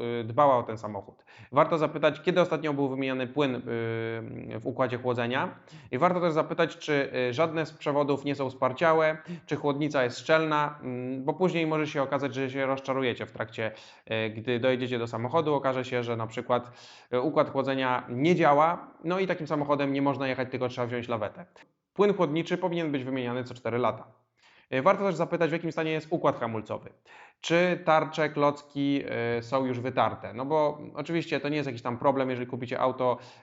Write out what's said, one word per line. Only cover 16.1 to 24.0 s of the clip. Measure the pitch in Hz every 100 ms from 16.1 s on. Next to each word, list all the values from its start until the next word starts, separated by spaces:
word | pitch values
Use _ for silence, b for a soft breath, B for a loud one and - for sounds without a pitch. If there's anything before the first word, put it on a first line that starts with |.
| 117
na | 113
przykład, | 123 120 120 120 B B B B
y, | 123
układ | 147 147 143
chłodzenia | 135 131 135 131 123 -
nie | 123 156 165
działa, | 160 143 160 175 - -
no | 165 185
i | 185
takim | 175 151
samochodem | 156 143 143 139
nie | 139
można | 139 131 135
jechać, | 127 127
tylko | 127 123
trzeba | 123 120
wziąć | 120 117
lawetę. | 113 107 - 175 - - _ _
Płyn | - 208
chłodniczy | 185 160 156 160 175
powinien | 180 170 160
być | 139
wymieniany | 127 131 120 123
co | 123
cztery | 120 113 120
lata. | 117 113